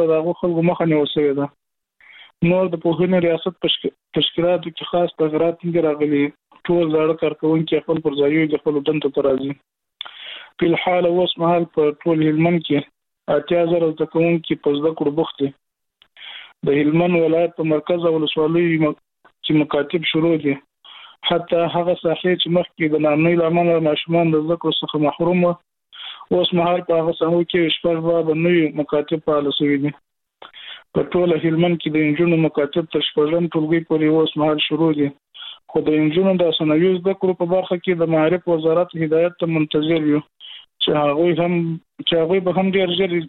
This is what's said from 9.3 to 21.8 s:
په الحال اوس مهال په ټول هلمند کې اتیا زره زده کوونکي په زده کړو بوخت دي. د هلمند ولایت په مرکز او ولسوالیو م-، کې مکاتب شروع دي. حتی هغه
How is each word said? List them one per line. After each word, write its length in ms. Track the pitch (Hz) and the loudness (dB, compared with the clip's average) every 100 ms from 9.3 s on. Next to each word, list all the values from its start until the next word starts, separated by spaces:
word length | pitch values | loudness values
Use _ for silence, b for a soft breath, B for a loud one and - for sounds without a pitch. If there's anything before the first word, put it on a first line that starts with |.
| 135 139 143 _ _ _ _ B B B B B - | 0 -4 -10 _ _ _ _ B B B B B -2
په 120 | 170 | 0
الحال 360 | 165 - 180 175 | 0 0 2 2
اوس 220 | 175 175 - | 2 0 0
مهال 220 | 170 175 165 - | 0 2 0 0
په 180 | 151 147 | 0 0
ټول 220 | 170 160 | -2 2
هلمند 360 | 156 156 165 175 - | 2 2 2 2 0
کې 140 | 143 - _ _ _ - | -2 -2 _ _ _ -2
اتیا 340 | 147 - 175 170 | -2 0 0 2
زره 160 | 170 165 | 2 0
زده 140 | 156 156 | -2 -4
کوونکي 420 | 165 170 170 - 156 | 0 2 0 -2 -2
په 180 | 147 143 | 0 0
زده 120 | 160 160 | -2 0
کړو 180 | 147 147 | -2 -2
بوخت 200 | 165 - | -4 -4
دي. 80 | 139 - _ _ _ _ _ - B B B _ 143 | -6 -6 _ _ _ _ _ -20 B B B _ -2
د 100 | 143 | 0
هلمند 400 | 147 165 175 175 | 2 2 2 2
ولایت 360 | 160 160 170 175 | 2 2 0 -2
په 120 | 160 | -2
مرکز 340 | 151 151 175 170 | -2 0 -2 0
او 20 | 160 | 0
ولسوالیو 680 | 147 160 156 165 175 160 | -2 0 0 2 2 2
م-، 180 | 151 - _ _ _ _ | 0 -2 _ _ _ _
کې 100 | - 156 | 0 0
مکاتب 440 | 147 147 143 175 151 | 2 -2 -2 -4 -2
شروع 240 | 160 165 160 | 0 0 0
دي. 100 | 147 139 _ _ B B B B - | -2 -4 _ _ B B B B -2
حتی 300 | 170 170 170 170 | -2 0 0 0
هغه 200 | 165 | -2